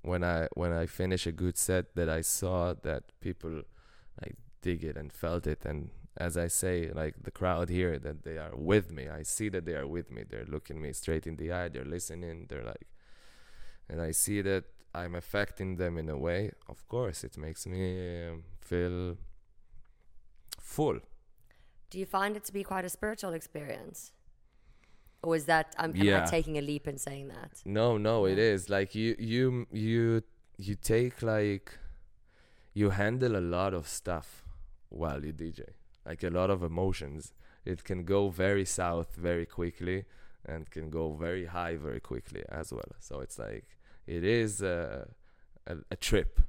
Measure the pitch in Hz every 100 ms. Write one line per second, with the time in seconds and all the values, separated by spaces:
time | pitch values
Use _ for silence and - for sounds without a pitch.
0 | 87 90 87 82 82 - 87 82 82 -
1 | 92 92 85 82 90 - - 92 - -
2 | 82 80 82 - 92 90 87 80 - 71
3 | - - 92 90 82 80 - - - -
4 | - - - - - - 90 87 80 76
5 | 73 - 82 87 85 76 - 73 - -
6 | - - 87 85 85 - 92 90 82 78
7 | 78 - - - 92 85 87 90 90 76
8 | 73 78 78 80 78 62 78 104 85 78
9 | 69 76 76 - 107 92 85 78 69 85
10 | - 58 50 53 - 73 - 76 76 -
11 | - 80 80 80 80 90 87 69 67 87
12 | - 85 85 82 85 73 57 - - -
13 | - - - - - - - - - 80
14 | 82 78 - 104 98 95 90 - - -
15 | 87 87 - 101 101 - 95 90 90 85
16 | 80 71 80 87 104 - - - - 117
17 | 117 76 - - 76 80 92 92 92 92
18 | 90 85 85 82 85 - - 90 87 90
19 | 90 87 - - - - - - - -
20 | - - - - - - - - 151 65
21 | - - - - - - - - - 180
22 | 190 196 202 208 - 202 196 190 180 -
23 | 214 220 190 165 - 151 147 - - -
24 | - - - - - - - - - -
25 | - _ 165 165 147 160 160 - 165 95
26 | 101 95 - 165 160 151 143 147 - 139
27 | - 139 139 117 - - - 104 117 110
28 | 107 113 95 95 113 98 87 98 98 107
29 | 113 110 113 117 127 123 120 110 110 117
30 | 117 113 - - - - 98 104 - 110
31 | 123 - 117 110 104 98 - - - -
32 | - - - - - - - 101 104 98
33 | 104 123 127 104 87 87 98 92 78 -
34 | - 85 - - - - - - - -
35 | 80 71 73 78 82 80 - - - -
36 | - 82 90 87 95 95 87 85 95 87
37 | 71 76 - - - - - 90 - 92
38 | 85 98 101 87 95 98 92 - 90 85
39 | 82 - 87 87 85 - 87 - 87 92
40 | 98 - - - - 80 - - 78 80
41 | 80 76 82 92 85 87 85 82 76 55
42 | - 62 - - 50 - 82 60 - -
43 | - 69 65 - 53 53 - - - -
44 | - 85 90 117 110 101 98 87 73 62
45 | - - - - - - - 85 - -
46 | - 104 80 -